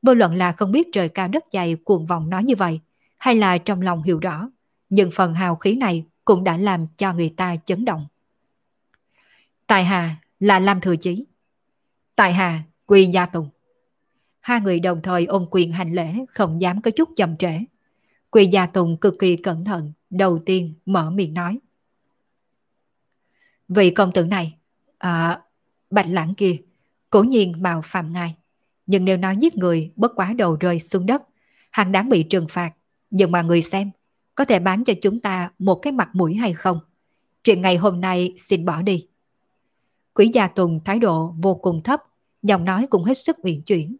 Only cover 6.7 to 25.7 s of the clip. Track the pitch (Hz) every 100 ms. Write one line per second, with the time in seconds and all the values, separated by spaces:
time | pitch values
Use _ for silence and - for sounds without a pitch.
6.7 | 180 160 - 196 170 165 160 185 170 -
7.7 | 185 240 160 147 _ _ _ _ _ _
8.7 | _ _ _ _ _ _ _ _ _ _
9.7 | 202 180 190 170 156 _ _ 202 190 196
10.7 | 196 190 165 180 180 285 _ _ _ _
11.7 | _ _ _ _ - 196 180 185 160 156
12.7 | _ _ 202 185 180 180 175 147 _ _
13.7 | _ _ _ _ _ _ _ - 240 202
14.7 | 170 180 170 185 180 170 196 170 190 170
15.7 | 170 170 175 165 196 262 - 190 165 180
16.7 | 185 226 220 330 - 180 160 180 160 226
17.7 | _ _ _ _ _ _ 226 196 190 180
18.7 | 190 170 165 202 180 190 170 190 165 185
19.7 | 180 151 151 _ 185 196 165 165 185 170
20.7 | 156 - 190 156 190 175 160 175 226 _
21.7 | _ _ _ _ _ _ _ _ _ _
22.7 | _ _ _ _ _ _ _ _ _ _
23.7 | 185 185 175 190 185 170 196 165 - _
24.7 | _ _ _ 180 170 165 170 _ _ _